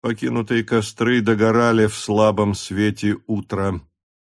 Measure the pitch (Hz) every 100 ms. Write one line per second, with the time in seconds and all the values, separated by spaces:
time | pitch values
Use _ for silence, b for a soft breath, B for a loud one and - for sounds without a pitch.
0 | 117 113 127 120 107 117 110 117 107 -
1 | 117 123 110 110 113 113 117 113 107 -
2 | - 107 107 104 104 98 - 95 104 101
3 | 104 101 - 104 98 98 98 87 - _
4 | _ _ _